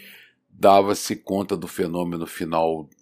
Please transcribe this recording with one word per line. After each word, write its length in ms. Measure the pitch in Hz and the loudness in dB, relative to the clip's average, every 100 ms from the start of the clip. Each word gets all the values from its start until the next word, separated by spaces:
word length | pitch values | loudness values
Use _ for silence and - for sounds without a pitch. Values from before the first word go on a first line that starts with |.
| - - _ _ _ | -20 -20 _ _ _
Dava-se 680 | - 101 98 98 101 - 107 | 2 6 6 6 0 -4 -8
conta 400 | - 98 98 92 | -6 -4 -4 -6
do 100 | - | -8
fenômeno 600 | - 90 87 87 85 82 | -6 -4 -4 -6 -6 -10
final 640 | - 85 82 82 80 76 _ | -10 -6 -2 -2 -2 -10 _